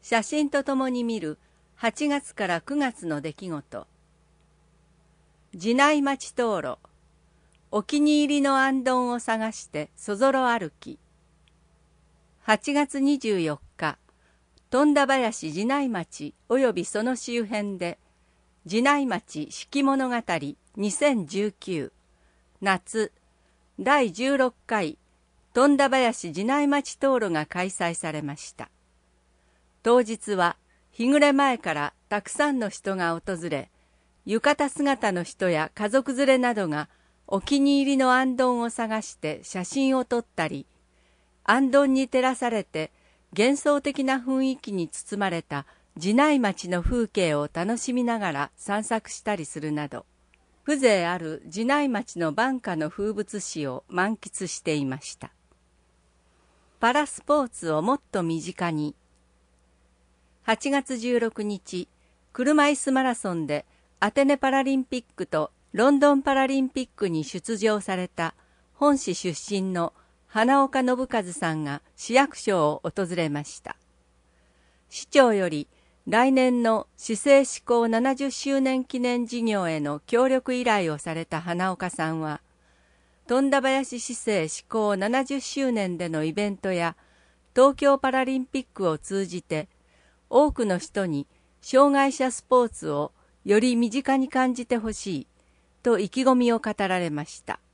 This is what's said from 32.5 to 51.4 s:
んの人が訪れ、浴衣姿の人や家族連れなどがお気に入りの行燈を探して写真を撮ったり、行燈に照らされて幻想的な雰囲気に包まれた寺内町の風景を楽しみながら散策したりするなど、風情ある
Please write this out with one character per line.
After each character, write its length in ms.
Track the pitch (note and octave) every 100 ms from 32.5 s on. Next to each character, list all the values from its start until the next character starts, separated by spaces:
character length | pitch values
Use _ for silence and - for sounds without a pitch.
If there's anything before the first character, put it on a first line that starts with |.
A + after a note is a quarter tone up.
ん 80 | C4+
の 100 | G#3+
人 280 | - - F#3+
が 160 | E3+
訪 240 | E3 - F3+ E3
れ、 220 | D3 - _ _ _ _ _ -
浴 300 | A3 C#4+ D4
衣 120 | C#4+
姿 440 | - C#4 C4+ G#3+
の 100 | F3+
人 280 | E3+ - F#3
や 200 | D#3 D#3 -
家 120 | G#3+
族 280 | B3+ C4+ B3+
連 100 | C#4
れ 120 | C4
な 160 | B3
ど 120 | A3 F3+
が 220 | D3+ D3+ _ _ _ -
お 120 | G3
気 200 | - C#4+
に 200 | C#4 C#4
入 120 | C#4
り 40 | C4+
の 180 | B3+
行 220 | B3+ C4 B3
燈 240 | B3+ B3
を 60 | A#3
探 320 | - A3+ A3
し 160 | G#3 -
て 240 | D3+ D3+
写 180 | - F#3
真 340 | F3 C#4 C4+ C4
を 80 |
撮 140 | B3 A#3+
っ 60 |
た 240 | - - D#3
り、 180 | C#3+ - _ _ _ _ _ _ _
行 260 | - A#3 C4+
燈 160 | C#4 C#4+
に 220 | C4 C4+
照 120 | B3+
ら 140 | B3+
さ 160 | B3+ A#3+
れ 140 | A3+
て 260 | F#3 D#3 D#3 _ _ _ _ -
幻 240 | A#3 C#4
想 200 | D4 C#4+
的 220 | C#4+ C#4
な 160 | C4 C4+
雰 240 | B3 C4
囲 140 | C4 C4
気 160 | -
に 160 | G3 E3
包 320 | - - G3+
ま 100 | G3
れ 120 | E3+
た 240 | - C#3+ C#3+ _ _ -
寺 140 | E3+ A3+
内 240 | D4+ C#4+
町 280 | A3 F#3 F3+
の 140 | F3+
風 240 | E3+ B3 A3
景 280 | - F3
を 140 | D3 D3
楽 260 | - F#3 A#3
し 140 | -
み 100 | B3
な 160 | A#3+ A#3
が 140 | G3
ら 180 | C#3+ C#3+ _
散 260 | - G3+
策 260 | G#3+ A3+ -
し 120 | -
た 160 | - G#3
り 80 |
す 160 | D3+ D#3+
る 100 | D3+
な 160 | D3+ D3
ど、 180 | - - _ _ _ _ _ -
風 360 | D4 C4 G3
情 60 | E3+
あ 80 | F3
る 280 | D#3+ D#3